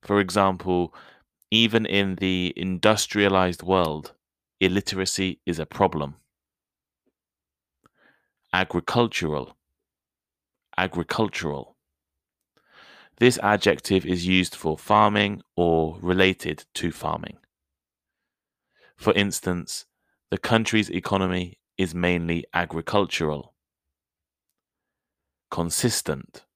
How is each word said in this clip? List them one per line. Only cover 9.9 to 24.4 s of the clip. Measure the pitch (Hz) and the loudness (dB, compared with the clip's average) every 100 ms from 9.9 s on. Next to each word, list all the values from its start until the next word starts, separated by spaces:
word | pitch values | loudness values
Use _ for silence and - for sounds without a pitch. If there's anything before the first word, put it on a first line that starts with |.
| _ _ _ _ _ _ _ _ - | _ _ _ _ _ _ _ _ -4
Agricultural. | 92 90 82 - 110 - 80 71 - _ _ _ _ _ _ _ _ _ _ - - - - _ | -2 -2 -6 -2 -2 -2 -6 -6 -10 _ _ _ _ _ _ _ _ _ _ -20 -20 -20 -20 _
This | 123 120 | 4 4
adjective | 104 104 101 76 - 95 | 2 2 4 0 2 0
is | 90 90 87 | 2 -2 2
used | 92 87 | 2 2
for | - 82 78 | -2 -6 -6
farming | - 107 104 104 101 101 - - | 2 4 4 4 0 -2 -10 0
or | 87 82 80 85 | 2 2 0 -4
related | 90 90 95 92 - 82 - | -2 4 4 2 -4 -8 -10
to | - 87 | -6 -6
farming. | 76 78 78 - - _ _ _ _ _ _ _ _ _ _ _ _ _ _ _ | -4 -6 -6 -10 -16 _ _ _ _ _ _ _ _ _ _ _ _ _ _ _
For | _ - | _ 0
instance, | 101 101 87 - 87 - - - _ _ _ _ | 2 2 -2 -4 -4 -6 -12 -14 _ _ _ _
the | 98 | -6
country's | - 113 113 110 107 | 0 0 2 0 0
economy | 92 - 98 92 90 90 - _ _ | -4 -2 0 0 -2 -6 -12 _ _
is | 92 | -4
mainly | 87 87 87 85 85 - | 0 0 0 0 -4 -4
agricultural. | 87 87 82 80 104 95 - 80 73 - _ _ _ _ _ _ _ _ _ | -4 -4 -6 -2 0 0 -2 -2 -4 -8 _ _ _ _ _ _ _ _ _